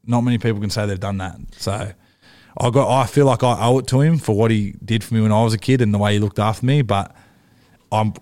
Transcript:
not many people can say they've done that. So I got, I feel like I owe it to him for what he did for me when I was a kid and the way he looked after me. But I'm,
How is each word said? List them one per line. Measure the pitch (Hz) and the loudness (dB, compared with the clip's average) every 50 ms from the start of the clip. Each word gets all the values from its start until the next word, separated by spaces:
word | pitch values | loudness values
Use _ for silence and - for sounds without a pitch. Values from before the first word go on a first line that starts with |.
| _ | _
not | 113 120 120 120 | 0 0 0 2
many | 123 120 113 | 2 0 0
people | - 117 110 104 | 0 -2 -2 -2
can | 107 101 | -4 -4
say | - 113 104 | -4 -4 -4
they've | 104 101 92 | -4 -4 -6
done | 98 101 101 95 | -6 -6 -6 -6
that. | 92 92 82 - - - - - | -6 -8 -12 -14 -16 -18 -16 -8
So | - - 98 - - 104 - _ _ _ _ _ _ - - - - _ - - | -6 -6 -6 -6 -8 -10 -12 _ _ _ _ _ _ -20 -20 -20 -20 _ -20 -8
I | - 123 | -6 0
got, | 113 135 135 104 | 0 0 2 2
I | 123 135 127 | 2 0 0
feel | 110 - 147 143 | 0 2 2 4
like | 135 123 - - | 4 2 2 0
I | 123 120 - 107 | 0 0 0 0
owe | 117 127 131 | 2 2 0
it | 127 - | 0 0
to | - 131 | 0 2
him | 139 156 165 151 | 4 4 2 0
for | - - 110 | 0 0 0
what | 101 113 113 | 2 2 2
he | 113 107 104 98 98 - - | 2 0 0 -4 -8 -12 -6
did | 98 113 113 104 | -2 -2 -2 -2
for | - 113 | -2 0
me | 113 | 2
when | 110 107 107 | 2 4 4
I | 107 117 | 2 2
was | 113 110 | 2 0
a | 107 | -2
kid | - - 131 131 120 | 0 0 2 2 4
and | 104 104 | 2 2
the | 101 | 2
way | 104 104 104 | 2 2 2
he | 104 | 2
looked | 107 101 - - | 0 0 0 0
after | 104 107 104 - 123 | -2 -2 -2 -2 -2
me. | 127 139 147 135 | 0 2 2 2
But | 104 104 98 98 - - - - _ _ _ _ _ _ _ _ _ _ _ _ _ - | 2 0 -2 -2 -6 -12 -20 -20 _ _ _ _ _ _ _ _ _ _ _ _ _ -2
I'm, | 107 110 107 98 - | 0 0 0 -2 -4